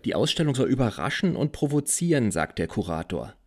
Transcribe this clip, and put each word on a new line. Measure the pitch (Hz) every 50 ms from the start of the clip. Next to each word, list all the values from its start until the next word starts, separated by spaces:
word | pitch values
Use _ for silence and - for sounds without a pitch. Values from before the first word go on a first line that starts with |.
| -
Die | 113 -
Ausstellung | 87 123 151 - - 160 151 135
soll | 123 - -
überraschen | 135 - 127 110 - - 80 131 - - - 180 -
und | - 139 151
provozieren, | - - 156 139 147 147 143 - - - 170 170 160 139 117 104
sagt | 87 85 80 - - -
der | 85 80
Kurator. | - 107 90 92 82 80 80 - 90 67 58 - - _ _